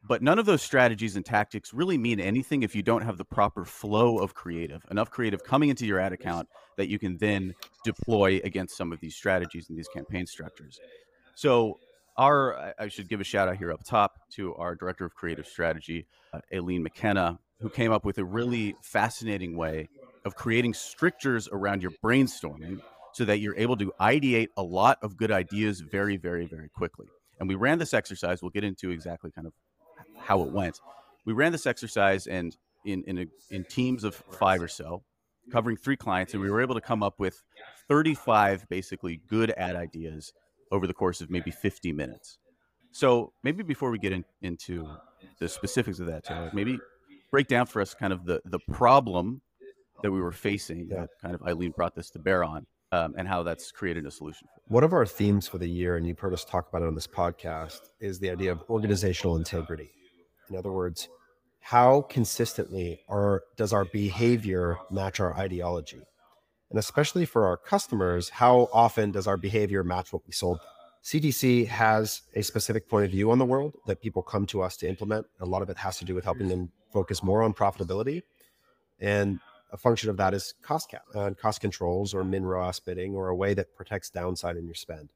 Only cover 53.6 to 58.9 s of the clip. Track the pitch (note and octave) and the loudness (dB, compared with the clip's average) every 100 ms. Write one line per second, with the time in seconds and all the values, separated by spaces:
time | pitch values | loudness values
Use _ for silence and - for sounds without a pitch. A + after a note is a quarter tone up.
53.6 | - - G2 E2 C#2+ - D2+ D#2 _ _ | -10 -6 -4 -4 -6 -12 -14 -14 _ _
54.6 | _ A2+ D#3 F3 G#2+ - G#2 G2+ - F#2 | _ 6 6 4 2 2 4 4 0 -6
55.6 | E2+ F2 F2+ F2 E2+ E2 G2 F2+ - F2+ | -4 -2 0 0 -2 -4 -4 -4 -2 -4
56.6 | E2+ F2 E2 D#2 - - F2 F2 E2+ D#2+ | -2 -2 -2 -2 -6 0 0 -2 -8 -8
57.6 | D#2+ - - _ G2+ F#2 F#2+ F2+ F#2+ E2+ | -10 -14 -20 _ -10 -4 -4 -2 -2 -2
58.6 | - A2+ G#2+ | -2 -2 2